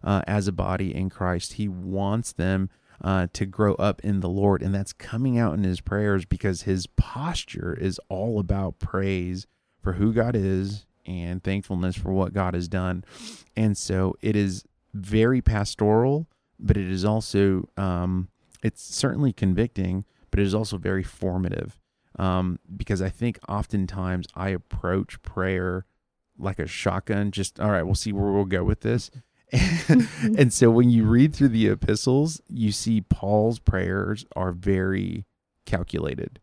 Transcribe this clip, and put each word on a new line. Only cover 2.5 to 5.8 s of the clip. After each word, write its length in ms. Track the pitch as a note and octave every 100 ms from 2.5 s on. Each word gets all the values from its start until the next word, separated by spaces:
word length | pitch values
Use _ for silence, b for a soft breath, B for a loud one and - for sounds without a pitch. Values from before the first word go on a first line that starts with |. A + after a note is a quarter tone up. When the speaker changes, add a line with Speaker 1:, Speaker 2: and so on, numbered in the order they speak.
| F#2+ F#2+ b b b
Speaker 1:
uh, 260 | - F#2+ F2
to 120 | - G2
grow 280 | F#2+ G#2 -
up 240 | G2+ -
in 180 | G2+ G2
the 80 | F2
Lord. 340 | F#2+ G2+ F#2+
And 100 | F#2
that's 200 | G2 G2
coming 440 | - - A2+ C3 A#2+
out 160 | A2+ D#2+
in 80 |
his 180 | F#2+ F2+